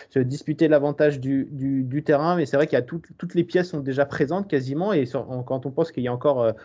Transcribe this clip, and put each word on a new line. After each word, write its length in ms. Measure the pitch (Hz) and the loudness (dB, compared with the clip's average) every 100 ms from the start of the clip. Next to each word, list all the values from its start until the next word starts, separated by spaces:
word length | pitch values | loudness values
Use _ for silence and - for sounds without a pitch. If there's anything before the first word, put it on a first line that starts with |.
| - | -4
se 100 | 135 | 0
disputer 480 | 127 139 - 147 160 | 0 -2 -6 0 4
l'avantage 540 | 151 143 143 151 139 | 4 4 2 2 2
du, 260 | 131 135 - | -2 -2 -2
du, 320 | 143 135 135 | -4 -2 -2
du 200 | 127 143 | -2 -4
terrain, 320 | 147 143 160 175 | 2 2 2 0
mais 100 | 143 | 0
c'est 120 | 139 | 2
vrai 100 | 151 | 2
qu'il 80 | 135 | 0
y 40 | |
a 40 | 123 | -2
tout, 160 | 170 - - | -8 -12 -12
toutes 180 | 175 175 | -4 -2
les 100 | 175 | 2
pièces 240 | 180 180 | 0 0
sont 100 | 151 | -2
déjà 260 | 135 135 143 | -4 0 0
présentes 440 | - 139 180 196 | 2 0 0 -2
quasiment 420 | 143 127 143 202 | -2 -2 -2 0
et 140 | 180 123 | 0 0
sur, 240 | 127 107 | -4 -6
on, 120 | 127 | -8
quand 220 | 123 131 139 | -4 -6 -4
on 60 | |
pense 220 | 135 165 | -2 -2
qu'il 100 | - | -2
y 60 | 123 | -4
a 40 | |
encore, 280 | 123 147 131 | 0 0 2
euh, 100 | 113 107 | 2 0